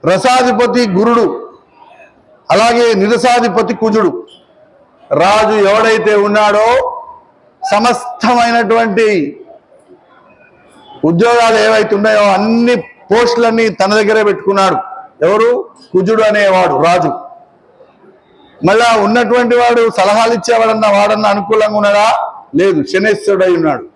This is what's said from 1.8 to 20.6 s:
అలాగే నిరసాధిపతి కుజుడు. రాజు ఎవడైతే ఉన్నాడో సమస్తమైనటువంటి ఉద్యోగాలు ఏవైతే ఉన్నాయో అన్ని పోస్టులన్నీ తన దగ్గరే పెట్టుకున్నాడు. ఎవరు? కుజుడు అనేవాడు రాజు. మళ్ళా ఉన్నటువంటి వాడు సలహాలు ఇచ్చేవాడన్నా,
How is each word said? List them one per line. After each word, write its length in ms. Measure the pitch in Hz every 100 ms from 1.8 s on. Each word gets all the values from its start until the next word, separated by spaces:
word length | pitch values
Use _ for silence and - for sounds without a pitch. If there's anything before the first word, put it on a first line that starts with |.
| - - - _ _ _ -
అలాగే 420 | 170 233 240 233
నిరసాధిపతి 800 | 202 208 233 247 240 226 196 208
కుజుడు. 540 | 226 220 214 180 - - - _ _ _ _ _ _ -
రాజు 440 | 143 180 214 220
ఎవడైతే 600 | 214 196 214 226 226 208
ఉన్నాడో 840 | 208 202 214 214 208 220 262 - - - - _ _ _ _ -
సమస్తమైనటువంటి 1700 | 208 247 226 - - 220 240 233 233 208 226 226 202 214 196 143 - - - _ _ _ 359 _ _ _ _ - _ _ - - -
ఉద్యోగాలు 520 | 156 170 233 240 226 220
ఏవైతే 380 | 214 220 214
ఉన్నాయో 280 | 202 220 214
అన్ని 520 | 202 190 214 233 233
పోస్టులన్నీ 920 | 233 - - - 214 240 240 233 226 226
తన 240 | 165 190
దగ్గరే 300 | 214 208 220
పెట్టుకున్నాడు. 540 | 208 196 190 196 190 156 - - - _
ఎవరు? 400 | 160 214 226 247 453 - -
కుజుడు 300 | 185 180 220
అనేవాడు 600 | 214 208 196 185 175 139
రాజు. 240 | 165 180 165 - - - - _ _ _ - _ - _ _ _ - -
మళ్ళా 320 | 165 220 233 226
ఉన్నటువంటి 520 | 202 233 220 247 240
వాడు 340 | 240 240 233 226
సలహాలు 440 | 220 196 214 233
ఇచ్చేవాడన్నా, 580 | 233 - 233